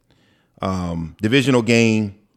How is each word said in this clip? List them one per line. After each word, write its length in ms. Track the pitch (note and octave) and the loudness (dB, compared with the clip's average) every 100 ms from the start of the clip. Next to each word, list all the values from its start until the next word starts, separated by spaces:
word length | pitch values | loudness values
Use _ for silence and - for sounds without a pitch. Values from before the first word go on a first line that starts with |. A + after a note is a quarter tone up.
| _ _ _ _ _ - | _ _ _ _ _ -8
Um, 540 | F#2+ F#2 F2 E2+ E2 - | -6 -4 -6 -6 -8 -6
divisional 420 | G#2+ C3+ B2+ B2 | 0 2 2 2
game. 560 | A2+ A#2 A2+ A2 G#2 G2+ _ | 2 2 4 2 -2 -8 _